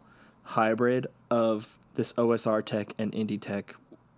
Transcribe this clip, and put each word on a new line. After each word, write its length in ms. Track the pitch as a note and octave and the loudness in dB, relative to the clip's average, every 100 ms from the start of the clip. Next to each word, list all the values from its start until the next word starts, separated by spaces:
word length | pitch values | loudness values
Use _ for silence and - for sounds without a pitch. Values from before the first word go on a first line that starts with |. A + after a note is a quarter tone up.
| - - - _ | -12 -20 -20 _
hybrid 640 | - - A2 A2 B2 B2+ A#2+ - - | -4 2 2 4 2 2 -2 -10 -2
of 480 | A#2 A2+ G#2+ A2 - - - | 2 2 0 -4 -10 -8 -4
this 180 | A2+ - | -2 2
O 140 | A#2+ | 2
S 160 | A2+ - | 2 2
R 140 | G#2+ | 0
tech 320 | G#2+ A2+ G#2 - | 0 -4 -4 -4
and 140 | G#2+ | -4
indie 280 | G#2 A2 G#2 | -2 -2 -4
tech, 340 | - G2+ - - - - _ | -4 -6 -6 -14 -20 -20 _